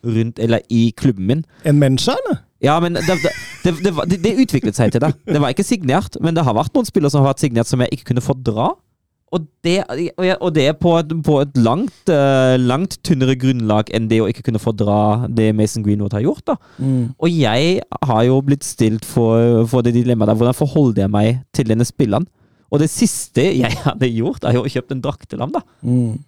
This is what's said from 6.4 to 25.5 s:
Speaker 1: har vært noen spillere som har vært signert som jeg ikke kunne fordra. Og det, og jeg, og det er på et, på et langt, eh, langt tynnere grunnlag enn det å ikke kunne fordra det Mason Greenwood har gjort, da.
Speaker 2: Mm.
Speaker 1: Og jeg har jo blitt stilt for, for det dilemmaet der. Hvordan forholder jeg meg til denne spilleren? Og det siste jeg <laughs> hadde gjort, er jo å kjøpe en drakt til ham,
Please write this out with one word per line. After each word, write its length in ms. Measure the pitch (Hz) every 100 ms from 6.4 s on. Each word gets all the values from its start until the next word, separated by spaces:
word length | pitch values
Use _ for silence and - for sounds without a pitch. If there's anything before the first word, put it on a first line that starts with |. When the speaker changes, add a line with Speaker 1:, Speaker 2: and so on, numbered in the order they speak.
| 139
Speaker 1:
har 80 | 110
vært 200 | - 277
noen 120 | 233
spillere 240 | - 156
som 120 | 143
har 100 | 135
vært 100 | 135
signert 240 | 147 117 113
som 160 | 127
jeg 80 | 123 -
ikke 160 | -
kunne 120 | 123
fordra. 460 | - 131 123 107 139 370 _ _ _ _ _ 180
Og 80 | 156 _ 170
det, 80 | 185 -
og 340 | 131 175 -
jeg, 120 | 185 185
og 160 | 180 156
det 80 |
er 120 | 135 156
på 140 | 175 165
et, 140 | 151 165 151
på 80 | 147
et 180 | 139 135
langt, 480 | 113 139 262 - -
eh, 480 | 156 139 135 131 127
langt 400 | 123 131 190 -
tynnere 340 | - 139 131 131
grunnlag 540 | 131 123 110 107 107
enn 140 | 113 113
det 140 | 113
å 60 | 104
ikke 140 | 110 -
kunne 140 | 110
fordra 320 | - 104 104 104 107 107 123
det 220 | 117 110
Mason 320 | 107 107 113
Greenwood 320 | 104 104 101 104
har 80 |
gjort, 220 | 135 302 -
da. 80 | 294 _ -
Speaker 2:
Mm. 340 | 135 131 120 -
Speaker 1:
Og 140 | 170 170
jeg 460 | 123 117 160 185 - - 139
har 140 | 110
jo 140 | 123 131
blitt 220 | 139 139
stilt 400 | - - 110 110
for, 600 | - - 117 113 117 117 113
for 160 | 123
det 80 | 120 120
dilemmaet 340 | 120 120 104
der. 80 | 107
Hvordan 160 | 120 127
forholder 480 | 147 156 139 104
jeg 80 | 98
meg 300 | 104 107 127 -
til 160 | - 117
denne 220 | 110 120
spilleren? 400 | - 120 101 175 _ _ _ _
Og 80 | 147
det 80 | 151
siste 500 | - 226 - - - 160
jeg 260 | 135 117 120
<laughs> 80 | 139
hadde 240 | 107 127 113
gjort, 320 | 117 254 -
er 80 | 120
jo 80 |
å 80 | 123
kjøpe 240 | 127 - 135
en 80 |
drakt 240 | 135 - -
til 160 | -
ham, 80 | 123